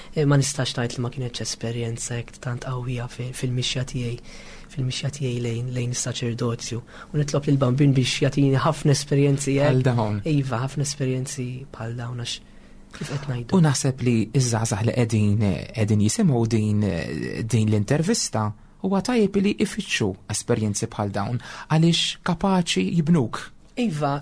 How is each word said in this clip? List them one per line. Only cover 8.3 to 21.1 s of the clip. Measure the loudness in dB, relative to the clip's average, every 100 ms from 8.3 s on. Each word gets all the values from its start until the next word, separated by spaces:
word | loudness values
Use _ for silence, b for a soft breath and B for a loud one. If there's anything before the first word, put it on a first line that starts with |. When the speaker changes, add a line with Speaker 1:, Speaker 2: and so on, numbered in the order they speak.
| 4 4 4
Speaker 1:
ħafna | 2 2 2 2
esperjenzi | 2 2 4 2 2 2
hekk. | 4
Speaker 2:
Għal | 4 4
dawn. | 2 0 -2 0
Speaker 1:
Iva, | 0 2 -2
ħafna | -2 -2 -4
esperjenzi | -2 -2 -2 -4 -6 -8 -8 -12
bħal | -10 -8 -8
dawn | -8 -8
għax | -8 -10 -12 B B B B -12
kif | -8
qed | -6 -4
ngħidu. | -6 0 4
Speaker 2:
U |
naħseb | 6 4 0 0 2
li | 2 2
iż-żgħażagħ | 2 2 2 0 0 0
li | 2
qegħdin, | 2 4 4 4 2 0 -2 -2
qegħdin | 2 4 4
jisimgħu | 4 4 4 4
din, | 2 2 2 2 0 -2 -4 -6 -6
din | 0 2 4
l-intervista | 2 2 2 2 0 0 -2 -2 -4 b b -2
huwa | 0
tajjeb | 0 2 2 2
li | 2 2 -2
ifittxu | -4 -4 -2 -2 -4 -6
esperjenzi | -6 -2 0 0 -2 -4
bħal | -4 -4